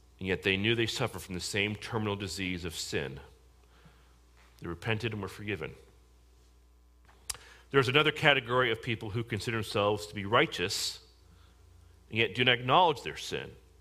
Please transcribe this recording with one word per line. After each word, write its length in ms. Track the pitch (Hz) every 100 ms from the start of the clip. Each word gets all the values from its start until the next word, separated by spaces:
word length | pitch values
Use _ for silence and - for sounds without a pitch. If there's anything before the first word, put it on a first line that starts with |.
| - -
and 80 | 92
yet 160 | 92
they 140 | 101 95
knew 180 | 107
they 120 | 117 113
suffered 340 | - 117 90
from 140 | -
the 60 | 90
same 360 | - 101 104 101
terminal 400 | - 113 104 101
disease 480 | 98 85 92 90
of 100 | 90
sin. 460 | - - 98 67 69 - - - - - - - - - - _ - - -
They 80 | 87
repented 440 | 82 113 107 117
and 80 | 107
were 80 | 95
forgiven. 460 | - 104 90 69 - - - - _ _ _ _ _ _ _ _ _ - - - - - - -
There's 180 | 139 127
another 240 | 143 151
category 580 | 151 156 135 117 127 123
of 100 | 110
people 300 | 123 110 110
who 120 | 117
consider 360 | 110 101 - 113
themselves 480 | 104 107 101 104 -
to 80 |
be 100 | 107
righteous, 760 | 98 120 160 - 90 - - - - - - - - - - - - - -
and 100 | 110
yet 160 | 110
do 100 | -
not 140 | 127 123
acknowledge 440 | 127 156 175 143
their 140 | 78 -
sin. 340 | - 69 67 - - -